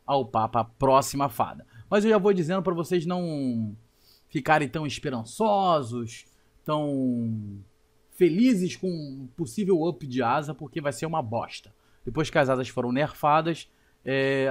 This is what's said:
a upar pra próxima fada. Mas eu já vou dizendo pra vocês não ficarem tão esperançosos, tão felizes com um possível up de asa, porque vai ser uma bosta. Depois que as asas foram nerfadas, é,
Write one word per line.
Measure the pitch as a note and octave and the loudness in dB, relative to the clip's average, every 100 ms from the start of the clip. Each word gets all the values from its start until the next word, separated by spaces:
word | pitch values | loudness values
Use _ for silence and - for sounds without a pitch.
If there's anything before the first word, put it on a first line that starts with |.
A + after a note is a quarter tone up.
| - | -2
a | C#3 | -2
upar | A#2 A2+ A2 | 0 0 0
pra | A#2+ | 0
próxima | A2 - C3+ C3 C3 C#3 C3+ | -2 0 4 6 4 -2 -2
fada. | - G#2+ - - - - | 0 -4 -4 -18 -20 0
Mas | G#3 G#3+ | 2 4
eu | |
já | G#3+ | 4
vou | G3+ | 4
dizendo | F#3 D#3 F#3+ | 2 2 0
pra | F#3 | -2
vocês | E3+ E3 F3+ | -2 0 -2
não | E3 F3+ F3 D3 C3+ A#2 A2 G#2 _ _ _ _ _ | 0 -4 -4 -4 -2 -2 -4 -8 _ _ _ _ _
ficarem | D#3 C3 D#3 C#3+ | -6 2 2 2
tão | D#3+ D3+ | -4 -6
esperançosos, | - D3+ B2+ A2+ - A3 G3+ F#3+ D#3+ A#2+ A#2+ A#2 - - _ _ _ | -6 -6 -6 -8 -2 2 2 4 2 0 -6 -8 -12 -20 _ _ _
tão | - D3+ D3 C#3 C3 A#2+ A#2 A2 G#2 G2+ F#2+ _ _ _ _ | -4 -2 0 0 0 0 -2 -4 -8 -14 -18 _ _ _ _
felizes | - F3 E3+ B3+ G#3 F3+ - | 2 2 4 4 4 0 -4
com | F#3+ | -6
um | E3 D3 C3+ B2+ - | -6 -8 -12 -14 -8
possível | C#3+ - F#3+ F3+ | -8 -4 0 2
up | E3 - C#3 | 2 -4 -6
de | B2 | -2
asa, | A#2 C#3 D3 | 0 0 -2
porque | D3+ D3 E3 | -10 -10 -6
vai | D3 | -6
ser | - D#3+ | -4 -4
uma | D#3+ | -4
bosta. | A#2+ A#2 - - - _ _ _ - | -4 -4 -6 -12 -18 _ _ _ -8
Depois | A#2+ D3+ | -4 0
que | D#3+ | 2
as | C3 | 2
asas | C3 B2+ | 2 -2
foram | - B2 | -4 -2
nerfadas, | B2+ D3 - D3+ D3+ D#3+ D#3 - _ _ _ - | 0 -2 0 2 4 2 -4 -8 _ _ _ -4
é, | C3+ C3+ C3+ C3+ | 0 2 2 2